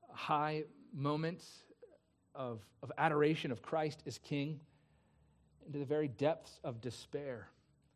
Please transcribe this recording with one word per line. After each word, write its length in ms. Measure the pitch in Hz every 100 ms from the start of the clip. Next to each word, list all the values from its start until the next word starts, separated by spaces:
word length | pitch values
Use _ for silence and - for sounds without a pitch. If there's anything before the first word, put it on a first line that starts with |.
| -
high 540 | - - 151 151 156 147 - -
moment 500 | 139 143 151 160 185 - - - - - - _ _ _ 143
of, 240 | 127 113 - _
of 80 | - -
adoration 540 | 160 147 147 160 151
of 100 | 113
Christ 420 | - 160 156 143 -
as 120 | -
king 420 | - 143 143 151 - _ _ _ _ _ _ _ _ _ -
into 140 | 143
the 60 | 131
very 220 | 151 151
depths 500 | 110 143 165 - -
of 180 | 151 113
despair 640 | 120 - - 143 143 117 98 - _ _ _